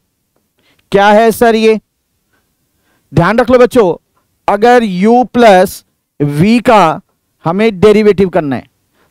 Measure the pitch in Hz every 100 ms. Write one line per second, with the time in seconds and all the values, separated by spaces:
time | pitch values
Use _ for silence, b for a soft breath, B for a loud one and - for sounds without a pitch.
0 | _ _ _ _ _ _ _ _ _ 196
1 | 202 214 226 - 233 220 220 220 - _
2 | _ _ _ _ _ _ _ _ _ _
3 | _ 139 196 226 233 254 247 254 185 -
4 | _ _ _ _ - 208 240 247 220 180
5 | 208 240 226 247 233 185 190 - _ _
6 | _ - 147 147 202 233 254 214 165 147
7 | - _ _ _ 156 185 226 185 214 208
8 | 208 185 190 175 147 120 - _ _ _
9 | _